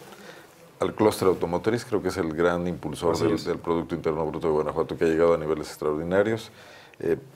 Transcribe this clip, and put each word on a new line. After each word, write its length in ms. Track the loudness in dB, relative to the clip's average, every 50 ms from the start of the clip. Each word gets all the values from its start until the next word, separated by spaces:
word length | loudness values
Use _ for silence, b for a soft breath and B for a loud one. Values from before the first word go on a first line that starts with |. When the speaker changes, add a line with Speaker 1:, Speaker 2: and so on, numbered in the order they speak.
| B B B B B B B B B B B -20 -20 -14 -6 -4
Speaker 1:
al 140 | -4 -2 0
clúster 340 | 2 2 2 4 4 4 4
automotriz, 560 | 4 2 0 -2 -2 0 0 0 -2 -2 -2
creo 180 | -2 -2 -2
que 60 | -2 -2
es 80 | -2
el 160 | -2 -2 -2 0
gran 320 | 2 2 2 2 2 -2
impulsor 460 | -2 -4 -4 -6 -8 -6 -2 0 0
Speaker 2:
Así 120 | 2 2 2
Speaker 1:
del, 100 | 2 0
Speaker 2:
es. 100 | 0 -2
Speaker 1:
del 140 | -4 -4 -4
Producto 360 | -2 -2 -2 -2 -2 -4 -4
Interno 320 | -4 -2 -2 -2 -2 -2
Bruto 220 | -4 -4 -2 0 0
de 60 | 2
Guanajuato, 420 | 2 0 0 0 -2 -2 -2 -2
que 80 | 0 2
ha 40 | 2
llegado 260 | 4 4 4 4 4
a 40 | 4
niveles 300 | 2 -2 -2 -2 -4 -8
extraordinarios. 800 | -8 -4 -4 -2 -2 -2 -2 0 2 2 2 2 0 -4 -6 -12 B B B B B B B B B B
Eh, 180 | -2 -2 -2 -2 -4 -12 -18